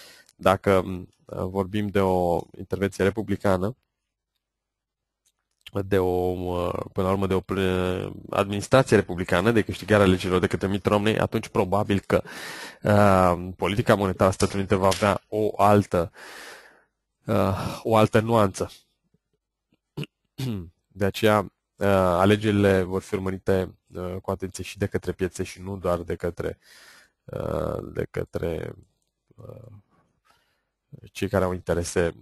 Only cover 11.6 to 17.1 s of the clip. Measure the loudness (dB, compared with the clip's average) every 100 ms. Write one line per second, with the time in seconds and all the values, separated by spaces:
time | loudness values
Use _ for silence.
11.6 | 0 0 0 -2 0 -2 -2 -12 -14 -14
12.6 | -16 -4 2 6 6 6 4 2 -4 -4
13.6 | -2 0 2 2 2 2 2 2 -2 -2
14.6 | -2 2 2 2 0 0 -4 -4 -4 2
15.6 | 4 6 4 -2 -4 -8 -20 -20 -20 -20
16.6 | -20 _ _ _ _